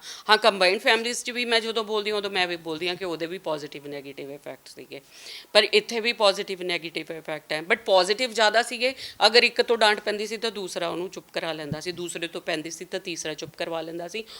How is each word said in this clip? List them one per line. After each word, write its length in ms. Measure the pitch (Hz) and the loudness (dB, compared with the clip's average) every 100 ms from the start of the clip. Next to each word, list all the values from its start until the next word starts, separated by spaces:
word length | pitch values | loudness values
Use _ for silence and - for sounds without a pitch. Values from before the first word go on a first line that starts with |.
| - - - | -12 -6 4
ਹਾਂ, 80 | 214 | 6
ਕੰਬਾਈਨਡ 420 | 226 196 180 214 | 6 6 4 4
ਫੈਮਿਲੀਜ਼ 440 | 254 226 233 233 | 4 2 2 -4
'ਚ 60 | - | -4
ਵੀ 140 | 240 | -4
ਮੈਂ 160 | 240 233 | 2 0
ਜਦੋਂ 240 | 226 226 | 0 -4
ਬੋਲਦੀ 260 | 214 214 208 | -2 -2 0
ਹਾਂ, 80 | 208 | -2
ਉਦੋਂ 120 | 202 | -2
ਮੈਂ 160 | 196 180 | 0 -2
ਵੀ 100 | 170 | -2
ਬੋਲਦੀ 320 | 165 156 175 | -6 -4 -4
ਹਾਂ 80 | 175 | -4
ਕਿ 80 | |
ਉਹਦੇ 220 | 185 160 165 | -4 -4 -6
ਵੀ 120 | 185 | -6
ਪੋਜ਼ਿਟਿਵ 480 | 175 156 147 151 143 | -4 -6 -6 -12 -12
ਨੈਗੇਟਿਵ 440 | 143 139 139 139 | -12 -12 -12 -12
ਇਫੈਕਟ 380 | 143 - 135 - | -12 -12 -14 -16
ਸੀਗੇ, 320 | - 127 139 - - - - - | -18 -16 -16 -18 -20 -16 -16 2
ਪਰ 120 | 208 | 4
ਇੱਥੇ 360 | - 208 208 233 | 6 2 0 -2
ਵੀ 120 | 226 | -2
ਪੋਜ਼ਿਟਿਵ 500 | 233 202 190 196 185 | 2 2 2 -4 -6
ਨੈਗੇਟਿਵ 440 | 180 170 160 170 156 | -4 -4 -4 -8 -8
ਇਫੈਕਟ 400 | 160 156 156 - | -10 -8 -10 -6
ਹੈ। 80 | 156 | -6
But 180 | 170 220 | -2 -2
ਪੋਜ਼ਿਟਿਵ 480 | - 190 185 214 254 | 4 4 4 0 -2
ਜ਼ਿਆਦਾ 300 | 214 214 220 | 4 4 4
ਸੀਗੇ, 320 | 240 240 247 262 - - 214 | 0 -2 -2 -4 -10 2 6
ਅਗਰ 160 | 226 | 8
ਇੱਕ 200 | 233 - | 6 4
ਤੋਂ 140 | - 226 | 2 6
ਡਾਂਟ 240 | 214 208 | 6 4
ਪੈਂਦੀ 260 | 214 208 208 | 0 -4 -4
ਸੀ 100 | 220 | -4
ਤਾਂ 140 | 226 | -4
ਦੂਸਰਾ 380 | 202 180 185 170 | -4 -6 -4 -4
ਉਹਨੂੰ 200 | 165 180 | -4 -6
ਚੁੱਪ 180 | 170 - | -10 -8
ਕਰਾ 200 | 175 170 | -6 -6
ਲੈਂਦਾ 280 | 156 151 156 | -6 -6 -6
ਸੀ, 120 | 175 | -6
ਦੂਸਰੇ 340 | 175 175 180 165 | -8 -8 -6 -6
ਤੋਂ 140 | 180 | -6
ਪੈਂਦੀ 300 | 175 160 156 | -4 -4 -4
ਸੀ 140 | - | -10
ਤਾਂ 160 | 185 190 | -8 -8
ਤੀਸਰਾ 340 | 180 160 160 | -6 -6 -6
ਚੁੱਪ 220 | 151 156 - | -6 -10 -8
ਕਰਵਾ 240 | 170 165 | -6 -6
ਲੈਂਦਾ 280 | 160 170 175 | -6 -8 -8
ਸੀ, 160 | 220 220 | -8 -10